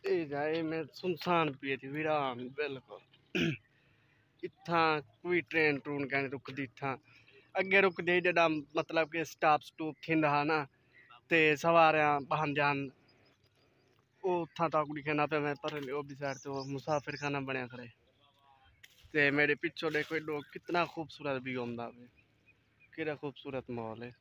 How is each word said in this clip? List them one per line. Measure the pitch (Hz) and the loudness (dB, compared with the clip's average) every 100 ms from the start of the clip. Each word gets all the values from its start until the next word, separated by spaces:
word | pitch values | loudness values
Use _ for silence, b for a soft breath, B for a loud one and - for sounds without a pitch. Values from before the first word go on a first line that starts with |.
ए | - 185 | 0 -2
जाए | 151 143 151 160 | 0 -2 -2 -2
मैं | 165 160 151 | -2 -4 -8
सुनसान | - 180 165 180 175 156 | -6 -4 -2 2 2 2
पिए | 131 139 131 | -2 -4 -4
थी, | 135 | -4
वीरान | 147 156 151 135 120 123 | -4 -2 0 -2 -6 -10
बिल्कुल। | 135 147 135 110 104 _ _ _ | -6 -6 -6 -12 -20 _ _ _
<clears throat> | 185 170 139 _ b b b b b b _ | -2 -2 -2 _ b b b b b b _
इत्थां | 180 _ - 170 160 151 - _ | -14 _ -2 2 2 2 -4 _
कोई | 175 175 - | -2 -2 0
ट्रेन | 160 156 143 | 2 2 2
ट्रून | 143 143 139 | -4 -6 -2
कैं | 139 135 | -2 -4
रुकदी | 135 - 131 | -8 -10 -10
इत्थां। | 135 - 139 127 b b b b b | -10 -6 -6 -6 b b b b b
अग्गे | 196 190 196 | -4 2 4
रुकदी | 196 170 170 180 | 4 2 2 2
जेह्ड़ा | 175 170 165 | 4 4 4
मतलब | 156 143 165 151 165 156 | 2 -2 -4 0 0 0
कि | 165 | -2
stop | 151 - 165 151 | -6 2 4 4
stoop | - _ 160 143 | 2 _ -8 -8
थींदा | - 160 151 | -2 2 4
हा | 147 | 2
ना, | 143 156 170 B B B B B _ | 2 0 -2 B B B B B _
ते | 165 156 147 | 4 6 4
सवारियां | 170 170 160 156 151 143 - | 6 8 8 6 4 2 0
बहांदे | 151 156 143 | -2 0 2
हन। | 143 143 139 - _ _ _ _ _ _ _ _ _ _ _ _ | 2 0 -4 -12 _ _ _ _ _ _ _ _ _ _ _ _
ओ | 190 175 | -2 -2
उत्थां | 160 - 165 | -2 -2 0
तक | 156 147 | 2 0
उठी | 151 | -6
खेना | 139 151 147 | -2 0 2
पे | 151 | 0
मैं | 147 143 | -2 -4
पर | 156 151 139 | -6 -8 -6
ओ | 143 | -8
भी | 143 | -8
साइड | 135 143 139 | -8 -6 -6
ते | 143 | -8
ओ | 135 135 | -6 -6
मुसाफिर | 139 131 147 147 139 | -8 -2 -2 -2 -6
खाना | 143 143 | -4 -4
बणिया | 131 131 123 | -4 -6 -6
खड़े। | 123 120 _ _ _ _ _ _ _ _ _ - _ - | -12 -18 _ _ _ _ _ _ _ _ _ -20 _ -6
ते | 156 143 | 2 4
मेरे | 143 147 143 | 4 2 2
पिछो | 170 - 160 | -2 -4 -2
देखो | 151 147 160 | -2 -2 -6
एडो | 156 147 139 | -4 -8 -8
कितना | 185 - 175 160 | -16 -4 -2 -2
खूबसूरत | - 151 - 147 131 | -4 -12 -8 -4 -4
व्यू | 131 127 | -4 -6
आंदा | 120 117 117 | -6 -6 -10
वे। | 120 123 _ _ _ _ _ _ _ _ | -14 -20 _ _ _ _ _ _ _ _
केड़ा | - 156 | -8 -6
खूबसूरत | 147 147 123 139 131 120 | -6 -8 -10 -8 -8 -6
माहौल | 120 113 110 | -8 -8 -10
है। | 120 120 | -14 -18